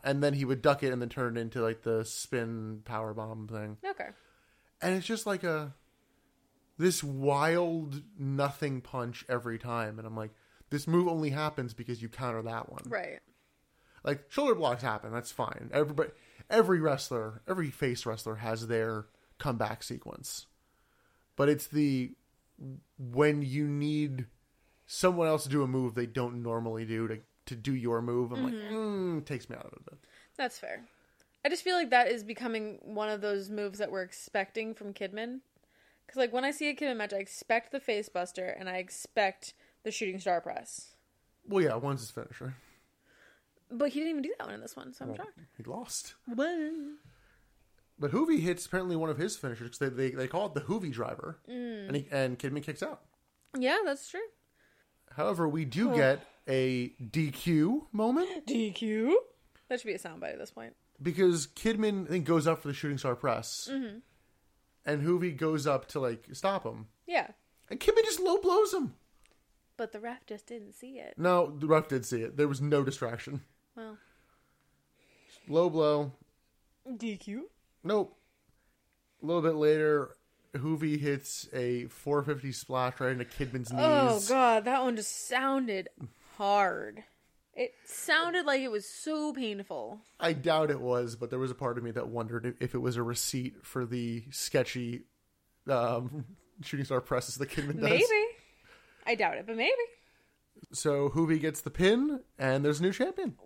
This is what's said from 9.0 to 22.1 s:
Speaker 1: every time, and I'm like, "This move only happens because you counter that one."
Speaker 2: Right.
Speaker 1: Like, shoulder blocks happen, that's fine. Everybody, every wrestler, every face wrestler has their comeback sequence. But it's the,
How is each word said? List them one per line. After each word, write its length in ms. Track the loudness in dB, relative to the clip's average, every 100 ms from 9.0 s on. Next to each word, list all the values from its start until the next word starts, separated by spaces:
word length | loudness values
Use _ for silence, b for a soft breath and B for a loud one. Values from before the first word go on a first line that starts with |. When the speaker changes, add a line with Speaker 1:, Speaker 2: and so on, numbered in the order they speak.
| -6 -8 -4
Speaker 1:
every 300 | -4 -2 -6
time, 380 | -4 -4 -4 -6
and 80 | -10
I'm 80 | -8
like, 160 | -8 -10 b b b
"This 180 | -4 4
move 200 | 4 4
only 240 | 2 0
happens 420 | 0 -2 -2 -8
because 280 | -8 -8 -8
you 60 | -8
counter 320 | -6 -4 -4
that 280 | -4 -6 -8
one." 120 | -12 -6
Speaker 2:
Right. 340 | -6 -6 -12 _ _ _ _ _ b b b
Speaker 1:
Like, 220 | -4 -4 -2
shoulder 220 | 0 2 4
blocks 280 | 2 0
happen, 280 | -2 -4 -4
that's 200 | -8 -8
fine. 380 | -4 -4 -4 -2
Everybody, 380 | 2 2 2 -2 -4 B B B
every 300 | 4 6 4
wrestler, 600 | 4 0 -2 -4 -4 -8 -6
every 240 | -2 -2
face 340 | -2 -2 -2 -4
wrestler 300 | -6 -6 -6
has 320 | -4 -4 0
their 400 | 0 0 -2 -8 b b _
comeback 420 | -4 -2 -2 -4
sequence. 640 | -10 -10 -10 -12 -10 -10 -12 _ _ _ _ _ _ _ _ 2
But 140 | 4
it's 160 | 4 2
the, 460 | 2 2 2 -2